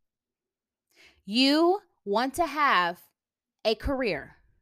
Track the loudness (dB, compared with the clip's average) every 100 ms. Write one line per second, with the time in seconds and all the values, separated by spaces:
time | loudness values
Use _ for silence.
0 | _ _ _ _ _ _ _ _ _ _
1 | -20 _ -6 0 2 4 2 0 -4 _
2 | -4 -2 -2 -2 -4 0 2 2 0 -4
3 | _ _ _ _ _ _ -4 -2 -4 -4
4 | -4 -4 -8 -20 _ _